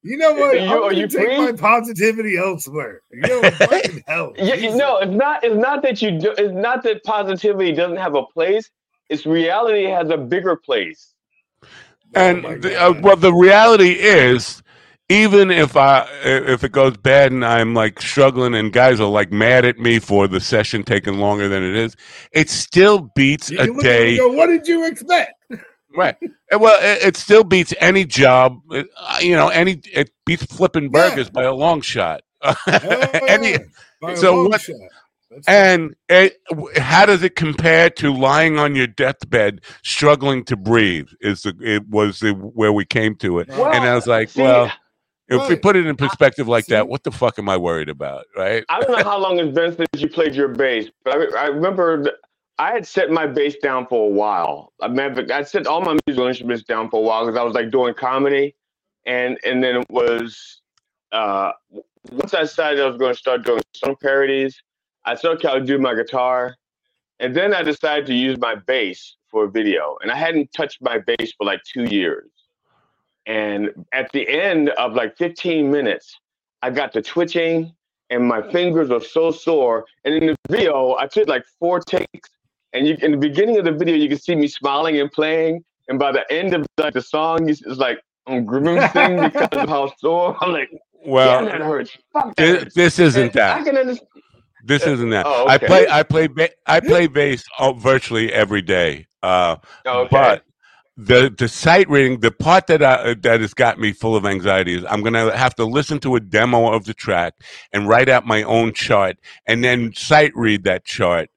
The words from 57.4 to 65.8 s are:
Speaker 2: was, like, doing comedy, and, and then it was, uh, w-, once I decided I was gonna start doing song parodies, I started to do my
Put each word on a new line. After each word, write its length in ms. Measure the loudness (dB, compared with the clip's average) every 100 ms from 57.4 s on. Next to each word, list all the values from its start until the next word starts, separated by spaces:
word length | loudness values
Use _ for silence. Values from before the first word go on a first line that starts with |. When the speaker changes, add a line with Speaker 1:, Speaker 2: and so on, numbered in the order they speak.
Speaker 2:
was, 120 | -4
like, 160 | -4 -2
doing 240 | -2 -2
comedy, 600 | -4 -4 -2 0 0 -2 _ _ _ _ _ -8
and, 320 | -6 -4 -6 -4
and 160 | -2
then 120 | -2 -4
it 100 | -4
was, 720 | -2 -2 -2 -6 -14 -20 -20 _ _ _ _ _
uh, 400 | -6 -4 -2 -4 -8 _
w-, 140 | -20 _ _ -14
once 240 | -8 -4
I 60 | -4
decided 380 | -4 -4 -4 -2
I 40 | -2
was 80 | -2
gonna 160 | -4
start 300 | -2 -4 -4 -2
doing 160 | -4 -4
song 220 | -8 -8 -4
parodies, 600 | -2 0 0 -2 -4 -8 _ _ _ _
I 100 | -10 -6
started 240 | -4 -4
to 180 | -2 -4
do 180 | -2
my 160 | -2